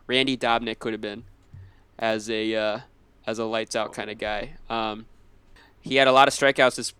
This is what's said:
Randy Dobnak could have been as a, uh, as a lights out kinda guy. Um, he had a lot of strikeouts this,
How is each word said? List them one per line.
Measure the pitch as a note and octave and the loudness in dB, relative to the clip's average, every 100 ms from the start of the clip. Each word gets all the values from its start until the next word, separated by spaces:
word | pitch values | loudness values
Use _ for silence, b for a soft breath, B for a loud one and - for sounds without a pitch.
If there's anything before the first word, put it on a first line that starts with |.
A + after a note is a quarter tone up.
| - | -2
Randy | B2+ C3+ B2 | 0 0 -2
Dobnak | A#2+ A#2 A#2 A2+ | 0 -2 -2 -8
could | A#2+ | -8
have | G#2+ | -8
been | G#2+ G#2 - _ _ b b b b - | -10 -12 -16 _ _ b b b b -6
as | A2+ A2 G#2+ | -2 -2 -4
a, | A2 A2 | -4 -2
uh, | A2 G#2+ G#2+ - _ _ _ | -2 -2 -4 -12 _ _ _
as | - A2+ | -10 -6
a | |
lights | A2+ A2+ A2+ A#2+ | -4 -4 -4 -4
out | G#2+ | -6
kinda | - G#2+ G#2+ | -8 -10 -8
guy. | G#2+ G#2+ A#2 - - | -6 -6 -10 -14 -8
Um, | A#2 A2 G#2+ A2+ - _ _ _ b b _ | -6 -6 -8 -14 -20 _ _ _ b b _
he | - | -2
had | C3 C3+ | 4 6
a | |
lot | C3 C#3 | 8 6
of | |
strikeouts | - C#3 C#3 B2+ | 6 2 4 2
this, | - A#2 | 2 -10